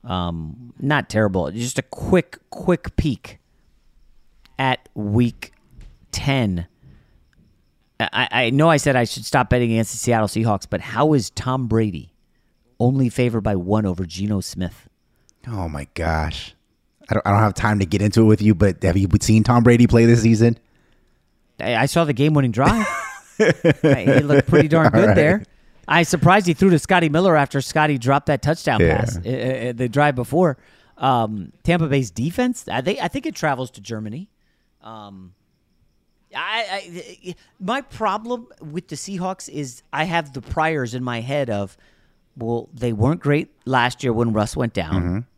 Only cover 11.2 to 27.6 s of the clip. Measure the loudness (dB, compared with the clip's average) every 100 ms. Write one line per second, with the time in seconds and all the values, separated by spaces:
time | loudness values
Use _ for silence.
11.2 | 0 -8 -4 -4 -2 0 -2 -6 -14 _
12.2 | _ _ _ _ _ _ 0 2 -2 0
13.2 | 0 0 -2 -4 0 0 0 -4 -6 -6
14.2 | -4 -4 -6 -8 -8 -10 _ _ _ _
15.2 | _ _ -12 -8 -8 -8 -12 -6 -2 -2
16.2 | -4 -6 -14 _ _ _ _ _ -4 -2
17.2 | 2 2 2 0 0 0 0 0 2 4
18.2 | 6 6 4 4 2 2 0 2 2 0
19.2 | 4 4 6 6 6 6 6 6 6 6
20.2 | 4 4 4 2 _ _ _ _ _ _
21.2 | _ _ _ _ -4 0 0 0 0 2
22.2 | 2 2 2 2 2 2 -2 -6 -12 -18
23.2 | _ 0 2 4 2 2 2 2 4 2
24.2 | 4 2 4 4 4 4 4 4 4 4
25.2 | 4 0 -4 _ _ _ 0 2 2 2
26.2 | 4 4 2 2 4 4 2 2 2 2
27.2 | 2 2 2 -4